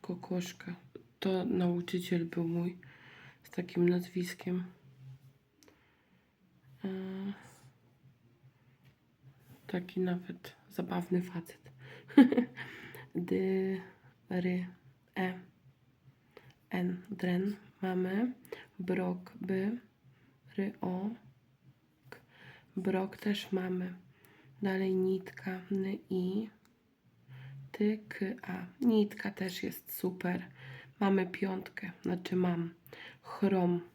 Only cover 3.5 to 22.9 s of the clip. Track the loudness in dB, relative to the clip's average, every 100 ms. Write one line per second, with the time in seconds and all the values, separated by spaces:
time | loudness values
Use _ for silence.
3.5 | -6 -2 4 6 4 0 -4 -4 -4 -2
4.5 | -2 -4 -12 -20 -20 -20 -20 -20 _ _
5.5 | _ -20 _ _ _ _ _ _ _ _
6.5 | _ -20 -8 -6 -4 -6 -6 -6 -8 -16
7.5 | -20 -20 _ _ _ -20 _ _ _ -20
8.5 | _ _ _ -20 _ _ _ -20 -20 -20
9.5 | -20 -4 -4 -2 0 0 0 -4 -14 -14
10.5 | -20 -10 -6 -2 -2 2 0 0 -6 -8
11.5 | -18 -20 -20 -18 -18 6 10 10 8 2
12.5 | -6 -12 -14 -16 -18 -6 -4 0 2 4
13.5 | 2 2 -2 -6 -20 -20 _ _ 0 2
14.5 | 0 -2 -10 -20 -20 _ -4 -4 -4 -14
15.5 | _ -20 _ _ _ -20 _ _ -20 -20
16.5 | -20 _ -2 -2 -4 -8 -2 0 2 0
17.5 | -4 -12 -6 -2 0 2 2 0 -2 -14
18.5 | -16 -16 -10 -2 0 0 -2 -8 -10 -2
19.5 | 0 0 -2 -10 _ -20 -20 -20 _ -8
20.5 | -2 -2 -2 -4 -2 -4 -6 -16 -20 _
21.5 | _ -20 -20 _ _ -20 -20 -20 -20 -20
22.5 | -20 -10 -2 2